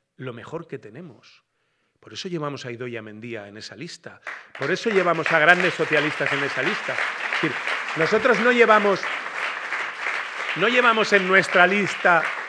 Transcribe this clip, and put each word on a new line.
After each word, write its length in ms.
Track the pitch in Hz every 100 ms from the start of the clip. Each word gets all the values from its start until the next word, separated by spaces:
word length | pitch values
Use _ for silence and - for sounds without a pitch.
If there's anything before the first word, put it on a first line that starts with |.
| _ -
lo 160 | 131
mejor 340 | 117 113 160 160
que 140 | 131
tenemos. 640 | 110 120 180 104 _ _ _ _ _ _ _ _
Por 120 | -
eso 160 | 107 190
llevamos 380 | 170 147 135 120
a 60 |
Idoia 280 | 117 123 117
Mendia 460 | 107 107 117 113 101
en 100 | 107
esa 200 | - 104
lista. 440 | 165 - - - - - - -
Por 140 | 139
eso 180 | 180 233
llevamos 400 | 196 175 165 151
a 80 | 165
grandes 360 | 156 180 180
socialistas 580 | - 151 151 147 - 143
en 100 | 143
esa 220 | 139 -
lista. 300 | 147 214 -
Es 480 | 120 - - - -
decir, 140 | 156 - - - - 156
nosotros 440 | 160 214 254 202
no 100 | 240
llevamos, 500 | 240 226 214 202 185 - - - - - - - - - - - - - - - 156
no 100 | 208
llevamos 440 | 247 240 220 202
en 160 | 202 185
nuestra 400 | 190 - 185 180
lista 560 | 202 185 - 185 170 147 -